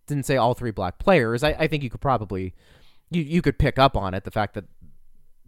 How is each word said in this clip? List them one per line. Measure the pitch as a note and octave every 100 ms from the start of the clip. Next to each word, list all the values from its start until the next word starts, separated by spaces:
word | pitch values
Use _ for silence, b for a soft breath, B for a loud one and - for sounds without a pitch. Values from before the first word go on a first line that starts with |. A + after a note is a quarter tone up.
| -
didn't | D3 B2+
say | C3+
all | A#2
three | B2 B2
black | G#2 F2+ -
players. | - F3+ A2+ A#2+
I, | D3+ D3+
I | D#3+
think | D#3
you | C3
could | G#2
probably, | C#3+ B2 G#2 F#2+ F#2 - b b b b -
you, | E3+
you | C#3+ E3+
could | D3 -
pick | D3 B2
up | C3+ G#2+
on | F#2+
it, | F#2
the | G2
fact | A2 G2+
that | - F2 - - - - - - -